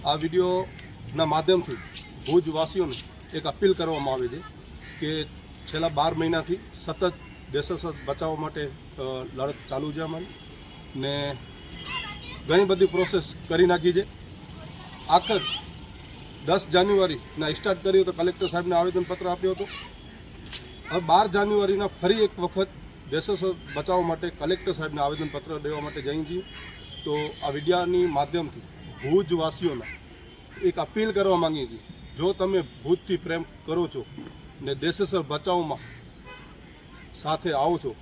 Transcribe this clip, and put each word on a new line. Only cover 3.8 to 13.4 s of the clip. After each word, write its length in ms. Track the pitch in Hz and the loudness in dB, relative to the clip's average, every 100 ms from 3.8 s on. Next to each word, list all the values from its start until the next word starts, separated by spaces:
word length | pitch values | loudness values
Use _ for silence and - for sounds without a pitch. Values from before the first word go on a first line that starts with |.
| 165 151 139 | 2 0 0
આવે 140 | 131 123 | 0 -2
છે 100 | 170 190 - - - - - | -4 -12 -16 -16 -16 -14 -6
કે 240 | 151 156 147 - - - - | -2 -2 -4 -10 -18 -16 -8
છેલ્લા 160 | 156 165 | 0 0
બાર 260 | 147 160 | 4 2
મહિનાથી 440 | 160 160 165 156 185 - - | 4 2 2 0 -4 -4 -10
સતત 280 | - 156 185 - - - - | -8 0 0 0 -16 -16 -4
દેશસ્થ 420 | 139 143 175 170 143 | -4 -2 -4 -4 -6
બચાવ 300 | 131 139 160 | -4 -2 -2
માટે, 320 | 151 156 156 143 | -2 -4 -4 -6
અ, 360 | 131 - - 131 131 120 | -8 -16 -8 -6 -6 -6
લડત 200 | 127 139 139 - | -4 -4 -4 -6
ચાલુ 240 | 135 151 | -4 -4
છે 80 | 147 | -4
અમારી 260 | 160 160 190 - - - - - - 135 | -6 -6 -10 -14 -16 -16 -16 -16 -10 -4
ને 400 | 139 143 143 131 - - - - - - - - - - - | -2 -2 -2 -6 -12 -16 -14 -14 -8 -8 -8 -10 -12 -10 4
ઘણી 160 | 170 | 6
બધી 220 | 196 185 190 | 8 6 6
પ્રોસેસ 480 | 180 180 185 151 - | 6 4 2 0 -10